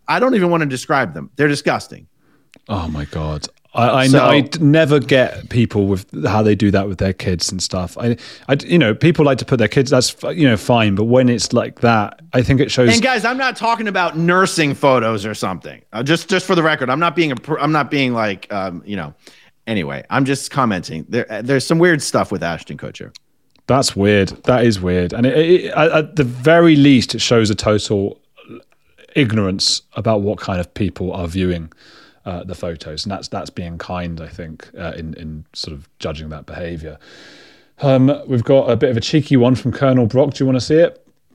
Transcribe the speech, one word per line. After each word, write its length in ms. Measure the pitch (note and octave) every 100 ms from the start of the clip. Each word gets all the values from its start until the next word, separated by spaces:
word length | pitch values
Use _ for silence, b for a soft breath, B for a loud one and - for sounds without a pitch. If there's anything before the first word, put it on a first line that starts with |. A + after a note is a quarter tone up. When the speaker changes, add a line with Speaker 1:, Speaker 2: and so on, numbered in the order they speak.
| -
Speaker 1:
I 100 | E3+
don't 160 | B3+
even 160 | A#3 F3
wanna 160 | E3+ D3
describe 480 | B2+ - C#3+ G#2+
them. 160 | D2+ C#2 -
They're 120 | D3
disgusting. 580 | C#3+ E3+ A2+ - - _ _ b b b _ -
Speaker 2:
Oh 200 | G2 D#2+
my 160 | D2+ D2
God. 400 | D#2+ D#2 D2+ - _ _
I, 160 | - A#2+
I, 160 | B2+ C3
Speaker 1:
So 160 | C3+
Speaker 2:
I 160 | B2+ D3
d-, 180 | - D#3+
never 400 | D3 D#3 D3+ D3
get 500 | A#2+ C3+ A#2+ - -
people 380 | A#2+ A2+ G#2 G2
with 380 | F#2+ - - C#3
how 160 | G#2+
they 140 | G#2+ G#2
do 160 | G#2
that 160 | G2 G2+
with 100 | F2+
their 140 | F#2+
kids 400 | F#2 G2 E2+ -
and 100 | F#2
stuff. 340 | - F#2 F2 -
I, 180 | A#2+ A#2 B B B
I, 80 | C#3+ -
you 120 | E3+
know, 160 | A2+ A2
people 280 | E3 E3
like 140 | D3 B2+
to 60 |
put 140 | - B2+
their 80 | G#2+
kids, 220 | C#3+ C3
that's 200 | C3 - -
f-, 120 | - E3
you 120 | C#3
know, 80 | G#2+
fine. 400 | - A#2+ G#2+ G2
But 80 |
when 240 | A2+ B2+ B2
it's 240 | A#2 -
like 280 | A#2+ - -
that, 400 | A#2 A2+ G2+ - -
I 100 | B2+
think 160 | A#2 C3
it 100 | C#3+
shows 200 | - A#2+
Speaker 1:
And 80 | A#3
guys, 240 | C4 B3
I'm 140 | A3+ C4
not 160 | C4 -
talking 300 | A3+ A3+ G#3+
about 300 | F#3+ E3+ D#3
nursing 560 | E3+ F#3 F#3 E3 D3
photos 500 | C3 C#3+ B2+ A2+ A2
or 100 | G#2+
something. 480 | G2+ G2+ F2 D2+ A#1 _
Uh, 100 | A2
just, 260 | C#3 E3 -
just 180 | F#3 F#3
for 100 | F3
the 80 |
record, 260 | D#3 D3+ B2+
I'm 80 | C#3
not 160 | E3+
being 160 | E3+ D#3
a 60 | A#2
pr-, 240 | - C3+
I'm 100 | D3
not 220 | D3+ B2+
being 200 | C#3+ C3
like, 400 | A#2 G#2+ F#2+ -
um, 300 | G#2 F#2+ E2+
you 120 | G2 G2
know, 180 | D2 - b b b _ -
anyway, 360 | G#2+ C#2+ C#2 -
I'm 140 | B2
just 260 | C3+ C#3 -
commenting. 560 | C#3 A#2+ F#2 - D#2+ -
There, 220 | A#2 -
uh, 100 | G#2+
there's 220 | A#2+ C#3
some 140 | - E3
weird 240 | F3 D#3
stuff 300 | - A#2 F#2+
with 100 | F#2
Ashton 340 | E2+ D#2 - C#2+
Kutcher. 380 | A#1+ - - - _ _ _ _ -
Speaker 2:
That's 260 | B2+ -
weird. 360 | G2 G2+ G#2 F#2+ -
That 200 | - B2+
is 160 | A#2 G2
weird. 320 | F2+ F2+ F2
And 140 | G2+ B2+
it, 100 | D#3
it, 280 | E3 F3+ -
at, 260 | - D#3+
at 240 | D#3 D3+ D3+
the 80 |
very 500 | B2 B2 D3 E3+ E3+
least, 400 | D3 C#3 B2+ -
it 60 | A2+
shows 300 | - A#2+ G#2+
a 40 |
total 640 | G2+ A2 G#2 - G2+ G2+ - _ _ - - _ _ _ _ -
ignorance 680 | E3 A#2 G#2+ F#2+ F#2+ - - _
about 300 | - G#2+ G#2+
what 160 | G2+ F#2
kind 180 | - F2+
of 140 | F2
people 380 | - F#2+ - F2+
are 160 | F#2+ E2+
viewing, 440 | F#2 F2+ F2 D#2+ b b b b b G2+
uh, 180 | F2
the 100 | F#2
photos. 500 | F2+ F2 D#2+ D#2 D#2
And 60 | G2+
that's, 160 | F#2+ -
that's 200 | F#2 D2+
being 280 | - E2+ E2
kind, 420 | - F2+ F2 E2
I 80 | D#2+
think, 400 | - E2 D#2 - -
uh, 140 | E2+ -
in, 180 | D#2+
in 300 | - D#2 D#2 -
sort 200 | - - C#2+
of 120 | - _
judging 280 | F2 D2+ D#2
that 160 | D2+ C#2+
behavior. 520 | E2 F2 E2 D#2 D2+ B B B B B B B -
Um, 320 | C#3+ C3 C3 C#3+ -
we've 180 | B2+
got 260 | B2+ C3+ B2+
a 60 | A2+
bit 140 | C3
of 60 | A#2
a 40 |
cheeky 360 | - D#3 - C3+
one 180 | A#2+
from 180 | B2 B2
Colonel 340 | - C3+ B2+ A2
Brock. 280 | B2 D3
Do 80 | -
you 40 | C3+
wanna 140 | B2+
see 140 | - D#3
it? 280 | E3+ - _ _ _